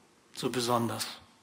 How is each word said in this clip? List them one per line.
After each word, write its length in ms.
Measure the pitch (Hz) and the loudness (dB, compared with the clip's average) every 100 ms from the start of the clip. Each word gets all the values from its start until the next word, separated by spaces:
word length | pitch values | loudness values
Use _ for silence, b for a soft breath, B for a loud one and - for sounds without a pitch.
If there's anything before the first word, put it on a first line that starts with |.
| - _ - | -20 _ -18
so 160 | - 123 | -6 -2
besonders. 600 | 123 120 120 113 110 - - - - | 0 2 4 2 -2 -6 -10 -18 -20